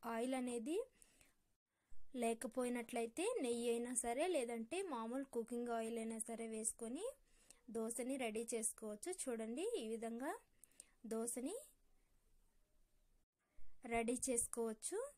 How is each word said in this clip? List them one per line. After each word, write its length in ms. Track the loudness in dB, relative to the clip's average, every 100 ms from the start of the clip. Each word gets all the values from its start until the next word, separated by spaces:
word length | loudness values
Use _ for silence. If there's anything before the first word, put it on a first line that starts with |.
ఆయిల్ 320 | -2 0 2
అనేది 420 | 2 2 0 0 0 0 _ -20 -20 -20 _ _ _ _ _ _ -2 -2
లేకపోయినట్లయితే 1080 | 2 2 2 0 0 0 0 0 0 -2 2 2 2
నెయ్యి 280 | 2 2 4
అయినా 220 | 2 2
సరే, 300 | 0 2 2 4
లేదంటే 500 | 4 2 -2 -2 -2 0
మామూలు 360 | -2 -2 -2 -2
కుకింగ్ 380 | -2 -2 -2 0 0
ఆయిల్ 220 | 0 0
అయినా 180 | -2 -2
సరే 260 | -4 -4 -4
వేసుకొని 580 | 0 0 0 -4 -2 -4 -6 -16 -20 -20 -20 -8
దోశని 460 | -2 -2 0 -2 0
రెడీ 260 | 0 0 -2
చేసుకోవచ్చు. 600 | 0 0 -2 -6 -6 -4 -4
చూడండి, 420 | -2 -2 -2 0 0 0
ఈ 20 | -2
విధంగా 440 | -2 -2 -2 -2 -4 -8 _ -20 -20 -20 _ -4
దోశని 500 | -2 0 -2 -2 -4 -8 -20 _ -20 _ _ _ -20 _ _ _ _ _ _ _ -20 _ _ _ -2 -2 -2
రెడీ 320 | 0 2 4 2
చేసుకోవచ్చు. 760 | 4 4 2 0 -2 -2 -2 -2 -2